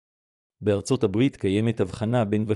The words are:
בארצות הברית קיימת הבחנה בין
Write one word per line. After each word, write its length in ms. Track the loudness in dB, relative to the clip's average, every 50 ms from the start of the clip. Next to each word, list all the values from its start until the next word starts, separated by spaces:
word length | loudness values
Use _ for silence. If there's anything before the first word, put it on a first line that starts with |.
| _ _ _ _ _ _ _ _ _ _ _ -6
בארצות 420 | -2 0 0 0 0 0 0 2 2
הברית 320 | 2 2 2 2 0 0
קיימת 440 | -2 -2 0 2 2 2 0 0 -2
הבחנה 460 | -2 -4 -4 -6 -4 -2 0 0 0
בין 200 | 0 0 0 0 0 -4